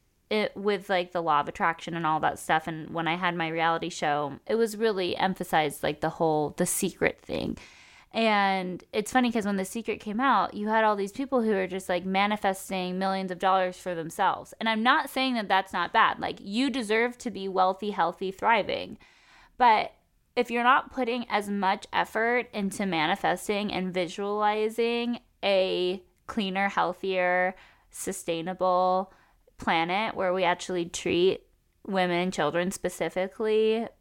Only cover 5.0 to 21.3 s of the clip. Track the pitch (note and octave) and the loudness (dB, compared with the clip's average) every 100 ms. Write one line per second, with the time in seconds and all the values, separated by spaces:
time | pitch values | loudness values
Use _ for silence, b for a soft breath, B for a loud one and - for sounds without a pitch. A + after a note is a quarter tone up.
5 | F3 - F#3+ F3+ F3 E3 D3+ - D3+ D3+ | -2 0 -2 -2 0 2 2 0 -4 -2
6 | D#3 - E3 D3+ D3 - F#3 - F#3+ - | -4 0 0 0 0 -2 -2 0 -2 0
7 | - - - - - - B B B B | 0 0 -8 -6 -6 -8 B B B B
8 | B A3 A3+ G#3 G3 F#3+ F#3 F3 - A3 | B -2 2 2 2 0 -4 -8 -6 -4
9 | G#3 B3+ B3 A#3 G3+ G3 F#3+ A#3 A3+ G#3 | 0 2 2 2 0 -2 -4 -6 -6 -6
10 | G#3+ G#3 C4+ G#3+ - G3+ G#3 A3+ A3 G3+ | -6 -2 2 2 2 -2 0 4 4 2
11 | G3 A#3 C#4 B3+ A3 G3 F#3 F#3+ F#3+ F3+ | -2 -6 0 2 2 2 0 -4 -2 -2
12 | F#3+ F#3+ G#3 G#3+ G3+ F#3+ - F#3+ F3+ F3+ | 0 0 2 2 0 -2 -4 -4 -4 -2
13 | F#3+ F#3+ F#3+ F3 F#3+ F#3+ F#3 F3+ F#3 E3+ | -2 -2 -4 0 2 4 2 -4 -6 -6
14 | E3 - F#3+ - - - A3+ A3 A#3 D4+ | -4 0 0 0 -6 -6 -2 0 4 2
15 | C4+ C4+ C4 A#3+ G3 F#3+ F#3+ F#3+ F3 A3+ | 2 -2 0 0 2 0 0 -2 0 4
16 | G#3 - - - G3 G#3+ C#4 C4 G#3 A3 | 4 2 -6 -8 -6 -2 0 0 0 0
17 | A#3+ A#3+ B3 G3+ F#3+ F#3+ F#3 F#3+ G#3 G3 | 0 -2 -8 -6 -2 2 2 2 -2 0
18 | E3+ F3+ F#3+ F#3+ G3+ A3+ - - - - | 0 0 -6 -2 2 2 2 -4 -6 -14
19 | b b b b b - B3 G#3+ - - | b b b b b 2 4 4 2 -8
20 | _ _ _ - A#3+ A#3 A#3+ C#4 - - | _ _ _ -2 -2 2 4 4 2 -4
21 | A#3+ B3 A#3 | -4 -4 -2